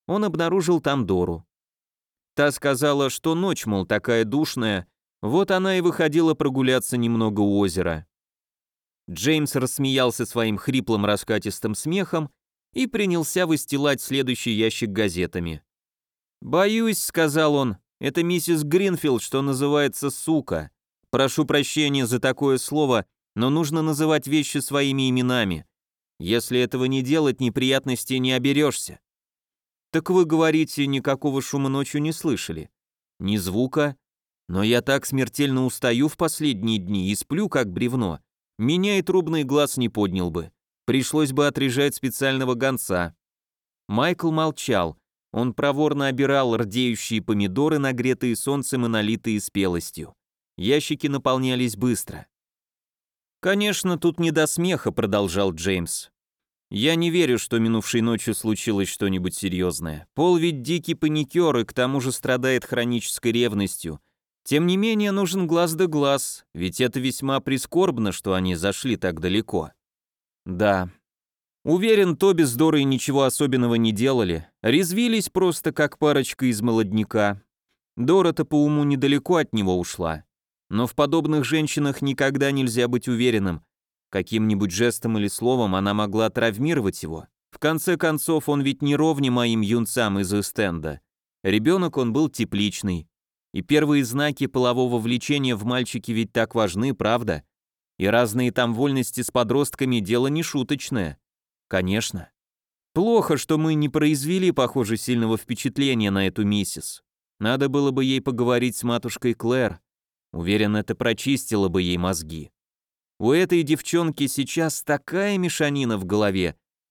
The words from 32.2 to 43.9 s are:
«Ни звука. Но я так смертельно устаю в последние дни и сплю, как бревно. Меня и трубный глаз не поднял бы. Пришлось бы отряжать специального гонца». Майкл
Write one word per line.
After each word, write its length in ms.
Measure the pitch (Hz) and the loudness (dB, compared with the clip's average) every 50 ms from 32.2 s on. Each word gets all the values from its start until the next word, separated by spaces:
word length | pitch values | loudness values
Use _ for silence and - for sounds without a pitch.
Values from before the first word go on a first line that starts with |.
| - 160 113 92 - - 85 78 76 - _ _ _ _ _ _ _ _ _ _ | -2 -2 -2 -2 -4 -8 -10 -10 -12 -14 _ _ _ _ _ _ _ _ _ _
«Ни 180 | - 95 107 | -4 -2 -2
звука. 600 | 104 87 92 90 110 127 131 - 156 147 143 135 - _ _ _ _ _ _ _ _ _ - 90 | 0 -2 -2 0 0 -2 0 0 0 0 0 -2 -8 _ _ _ _ _ _ _ _ _ -6 -2
Но 100 | 95 104 | 0 2
я 200 | 110 120 120 - | 4 2 2 2
так 240 | - 135 139 - | 2 0 0 0
смертельно 580 | - 139 135 127 110 - - 147 139 131 131 131 | -2 -2 -2 -2 -2 -2 -2 0 0 2 0 0
устаю 440 | 123 - - - 123 117 123 143 156 | -2 -2 -2 0 0 2 2 2 0
в 100 | - - | 0 -2
последние 580 | 175 156 - - 156 147 123 92 104 113 110 | -2 -2 -2 0 0 -2 0 0 0 0 0
дни 340 | 104 90 90 104 98 92 95 | 0 -2 -2 -2 0 0 0
и 40 | 104 | -2
сплю, 340 | - - - 143 170 214 180 | -2 -4 -4 -4 -2 -2 0
как 240 | - 139 123 98 87 | 0 0 -2 0 -2
бревно. 480 | 92 120 120 127 127 110 90 78 - - _ _ _ _ _ _ - | -2 -2 0 0 0 -2 -2 -4 -6 -12 _ _ _ _ _ _ -2
Меня 400 | 110 131 165 180 190 208 202 190 | 0 0 2 2 2 2 2 0
и 40 | 165 | 0
трубный 420 | - 185 185 170 160 165 160 143 | 2 2 2 2 2 0 -2 0
глаз 340 | 127 143 147 147 135 - 135 | 2 2 2 2 2 0 -2
не 100 | 123 107 | -2 -2
поднял 420 | - 107 104 95 87 95 90 87 | 0 0 0 0 0 -2 -2 -2
бы. 220 | 80 85 78 80 - _ _ _ _ _ _ | -4 -6 -8 -8 -14 _ _ _ _ _ _
Пришлось 480 | - 120 135 123 - 151 151 156 135 131 | 0 0 0 0 0 0 0 0 2 2
бы 140 | 143 147 | 2 2
отряжать 480 | 143 139 139 139 131 120 135 143 143 - | 2 2 0 -2 0 2 2 0 0 0
специального 600 | - - 127 - - 139 135 135 131 131 127 123 | -2 -6 -6 -4 -2 -2 -2 0 0 -2 -2 -2
гонца». 600 | 117 131 135 135 - - - 92 90 87 85 - _ _ _ _ _ _ _ _ _ _ _ _ _ _ | 0 0 -2 -2 -2 -4 -2 -2 -2 -2 -4 -6 _ _ _ _ _ _ _ _ _ _ _ _ _ _
Майкл 420 | - | -4